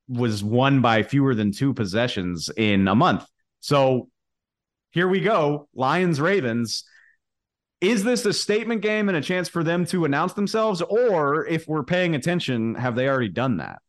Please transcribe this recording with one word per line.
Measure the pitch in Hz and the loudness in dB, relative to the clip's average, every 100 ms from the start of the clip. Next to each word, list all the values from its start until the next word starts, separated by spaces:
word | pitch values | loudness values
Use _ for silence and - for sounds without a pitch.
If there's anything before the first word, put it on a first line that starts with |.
| - | -10
was | 120 120 107 | -2 0 0
won | 104 120 135 139 | 0 2 4 4
by | 120 110 | 4 2
fewer | 104 139 135 113 | 2 2 2 2
than | 104 | 0
two | 98 139 123 | 0 -2 -2
possessions | 104 101 123 - 90 87 - - | -2 -2 -2 -2 -4 -6 -8 -2
in | 107 98 95 | 2 2 4
a | 104 | 4
month. | 170 95 - _ _ _ | 2 0 -6 _ _ _
So | - 143 131 127 - _ _ _ _ _ _ _ _ | -2 2 2 0 -4 _ _ _ _ _ _ _ _
here | 165 185 | 0 2
we | 190 | 2
go. | 175 214 147 147 - - | 2 2 2 -2 -8 -4
Lions, | 131 165 185 143 | 0 2 2 0
Ravens. | 160 202 127 117 113 - - _ _ _ _ _ _ _ _ _ | 2 0 0 -2 -4 -6 -10 _ _ _ _ _ _ _ _ _
Is | 180 233 | 0 0
this | 208 247 214 | 0 0 0
a | |
statement | - - 208 233 226 | -2 0 -2 0 -2
game | 214 214 202 | -2 0 0
and | 175 | 0
a | |
chance | 135 185 170 | -2 -4 -2
for | 175 | -2
them | 160 175 170 | -2 0 0
to | 185 160 | 0 0
announce | 143 180 | 0 -2
themselves? | 208 202 220 220 180 | -2 -2 0 0 -2
Or | - 208 247 175 143 151 151 | -2 0 2 2 2 0 -2
if | 160 160 | -4 -2
we're | 156 | -4
paying | 131 180 180 151 | -2 0 0 0
attention, | 165 175 - 120 113 | -2 -2 -2 -2 -2
have | 110 123 117 | -2 -2 0
they | 135 | 0
already | 135 113 | 0 -2
done | 87 131 95 | -2 -2 -2
that? | 55 50 | -6 -14